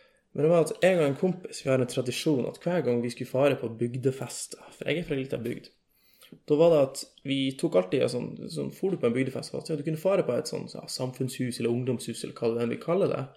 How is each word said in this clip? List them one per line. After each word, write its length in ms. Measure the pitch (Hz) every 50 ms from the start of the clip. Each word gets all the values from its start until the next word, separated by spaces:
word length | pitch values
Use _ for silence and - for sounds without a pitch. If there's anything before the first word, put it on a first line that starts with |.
| _ _ _ _ _ _ -
Men 120 | 135 147 160
det 20 |
var 140 | 175 170 156
at 60 | 156 - -
jeg 160 | 170 185 185 170
og 60 | 151
en 120 | 139 135 -
kompis, 420 | 185 185 165 - - - - -
vi 80 | - 135
har 80 | 131 131
en 120 | 123 123
tradisjon 580 | - 135 123 127 123 - - 160 147 123 120 -
at 80 | - - -
hver 180 | 170 180 170 131 123
gang 100 | 120 120 117
vi 80 | 120 120
skulle 160 | - 123 -
fare 280 | - 131 143 143 127 123
på 100 | 123 113 113 110
bygdefester, 880 | 123 120 123 131 123 131 131 - 123 113 - - - - - - - - -
for 160 | - - -
jeg 120 | 147 170
er 40 | 165
fra 80 | - 147
en 80 | 135
liten 220 | 131 135 - 123 113
bygd, 240 | 120 131 - - - _ _ _ _ _ _ _ _ _ _ - - - - _ -
da 60 | 151 147
var 140 | 165 170 160
det 60 | 147 135 135
at 140 | - - - - _ _
vi 140 | - 135 139 135 135 135 131 -
tok 160 | - 151 165 180
alltid 240 | 180 - 151 131
en 80 | 123 120
sånn, 200 | 120 123 - - - - - -
sånn, 220 | 160 151 139 131 -
for 160 | - 190 196
du 80 | 180 -
på 80 | 127
en 80 | 117 117
bygdefest, 400 | 131 131 131 - - - - -
så 220 | - - - 160 143
du 60 | 139
kunne 140 | 160 160 160
fare 220 | - 190 202 190 -
på 80 | - 120
et 160 | 120 - -
sånt, 240 | - - - - -
ja, 80 | - - -
samfunnshus 680 | - - 127 131 131 - 135 131 - - 127 123 117 -
eller 80 | 120 117
ungdomshus 540 | 120 123 127 131 120 117 - 120 113 - -
eller 80 | - -
hva 160 | - 120 113
du 140 | 117 117 120
enn 80 | 117 -
vil 80 | -
kalle 240 | - 160 175 196 180 131
det. 100 | - - 135 - -